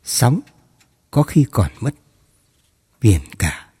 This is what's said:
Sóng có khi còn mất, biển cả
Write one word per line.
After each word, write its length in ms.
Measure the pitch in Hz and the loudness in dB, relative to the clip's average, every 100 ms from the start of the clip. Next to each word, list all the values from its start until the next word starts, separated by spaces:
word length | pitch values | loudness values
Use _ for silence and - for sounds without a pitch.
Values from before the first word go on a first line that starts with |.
Sóng 360 | - - 123 175 - _ _ _ _ _ _ | -6 0 0 0 -6 _ _ _ _ _ _
có 120 | 147 | -2
khi 220 | 151 156 143 | 2 2 2
còn 200 | - 85 - | 0 -2 -4
mất, 160 | 135 - _ _ _ _ _ _ _ _ _ _ | -8 -8 _ _ _ _ _ _ _ _ _ _
biển 200 | 107 90 - - | 2 2 -2 -6
cả 280 | 78 - - _ | -6 -6 -20 _